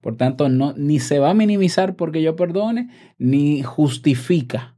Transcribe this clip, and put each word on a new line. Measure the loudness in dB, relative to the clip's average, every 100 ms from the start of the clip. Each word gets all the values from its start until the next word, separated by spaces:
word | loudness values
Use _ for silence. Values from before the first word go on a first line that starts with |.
Por | -8 -2
tanto, | -2 0 0
no, | 2 0 -2
ni | 0 0
se | 2 2
va | 4
a |
minimizar | 4 2 2 2 2 -2 -2
porque | -4 -2
yo | -2 0
perdone, | -2 -2 -2 -4 -8 -14 -20 _
ni | 0 2 2 0
justifica. | -4 0 0 0 0 0 0 0 0 -8 -8